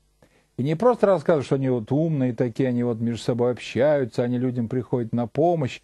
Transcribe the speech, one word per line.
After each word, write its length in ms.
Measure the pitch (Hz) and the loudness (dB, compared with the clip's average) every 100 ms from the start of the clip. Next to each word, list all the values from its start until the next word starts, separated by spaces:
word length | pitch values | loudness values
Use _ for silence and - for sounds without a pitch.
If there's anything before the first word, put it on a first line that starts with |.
| _ _ _ _ _ - | _ _ _ _ _ -6
И 60 | |
не 100 | 139 | -2
просто 320 | 160 247 240 202 | 2 2 4 4
рассказывают, 400 | 175 156 156 117 | 4 4 0 2
что 100 | 139 | 0
они 120 | 131 | 0
вот 220 | 123 107 | -2 0
умные 420 | 139 165 147 127 | 0 0 0 -2
такие, 360 | 117 127 113 131 | 0 -4 0 0
они 120 | 120 | 0
вот 200 | 120 113 | -2 -2
между 200 | 117 117 | -4 -4
собой 300 | - 120 120 | -2 0 0
общаются, 720 | 117 - 110 147 147 120 - | -2 -4 0 2 2 0 -2
они 160 | 123 123 | -2 0
людям 280 | 127 127 113 | -2 -2 -2
приходят 460 | 127 110 127 113 | -4 -2 -4 -2
на 140 | 120 113 | -4 -2
помощь, 520 | - 170 165 127 - | 0 0 2 -2 -6